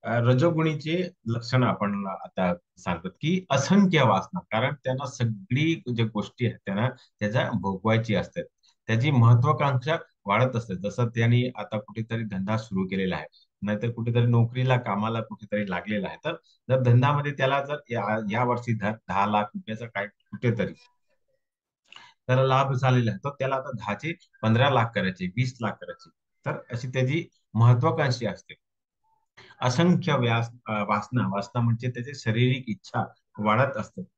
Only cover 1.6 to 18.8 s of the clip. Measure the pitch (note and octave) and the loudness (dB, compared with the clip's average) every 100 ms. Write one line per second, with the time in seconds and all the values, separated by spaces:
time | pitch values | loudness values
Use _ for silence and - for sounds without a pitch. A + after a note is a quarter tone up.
1.6 | A#2+ F#2 G#2 G2+ G2 F#2+ F#2 - F#2 F2 | 2 0 -2 -4 -6 -8 -10 -2 0 0
2.6 | _ _ - E2+ F2+ - D3 F#3 - C3+ | _ _ -6 -6 -6 -8 -2 -2 0 -2
3.6 | C3+ F#3+ G3 D#3+ B2 F#2+ - F3+ - A2 | 4 4 6 4 4 2 0 -10 -4 -2
4.6 | B2+ D3 - C3 C#3 - A#2 G#2 F#2+ C3 | -2 -2 -4 -4 -6 -4 -4 -4 -4 0
5.6 | D#3 E3 - A#2+ A2+ G#2+ F#2+ _ A#2 - | 0 0 -4 -2 -2 -2 -6 _ -4 -4
6.6 | - G2 B2 B2+ _ _ G#2 B2 E3+ A2+ | -6 -2 -2 -4 _ _ -2 -2 -2 -2
7.6 | G2 F#2 A2 A2+ A2+ F#2+ E2 - - _ | -4 -2 2 0 2 -2 -2 -8 -12 _
8.6 | _ _ - A2+ C#3 C3+ A#2 A#2+ C#3+ D3+ | _ _ -2 0 4 6 8 8 6 4
9.6 | C#3+ C3 C3+ E3 - _ - G2+ B2+ A#2+ | 2 0 0 -2 -4 _ -2 2 2 0
10.6 | - F#2 G2+ - A#2 A#2 A2+ A#2+ B2 - | -6 -6 -6 -2 -2 2 4 4 2 -4
11.6 | G#2 G#2+ - G#2+ A2+ A#2 A2 F#2+ F#2+ A2 | -8 -8 -8 -10 -6 -6 -6 -6 -2 -4
12.6 | A2+ F#2+ F#2 F#2+ F#2 E2 D#2 _ _ _ | -2 -4 -2 -2 -2 -4 -8 _ _ _
13.6 | G2 G#2 A#2 A#2 A#2 A#2 A#2 A#2 A#2 B2 | -4 -4 -4 -4 -2 2 4 4 2 0
14.6 | B2+ B2 A#2 G2+ A2 A2+ - - G#2 G#2 | 0 0 0 -4 -2 -4 -8 -12 -6 -4
15.6 | G2+ F2 G2+ G#2+ F2 D2+ D3 E3 _ _ | -4 -6 -4 -6 -6 -8 -8 -10 _ _
16.6 | - C3 B2 A#2+ C#3 D3 C#3+ C#3 C3+ C#3 | -2 0 4 6 6 2 -2 -2 0 0
17.6 | C#3 D3 - A#2 G2+ A2 G#2+ A2 B2 B2 | -2 -8 -6 -6 -2 -2 -2 -2 0 -2
18.6 | A#2+ A2 | -2 -2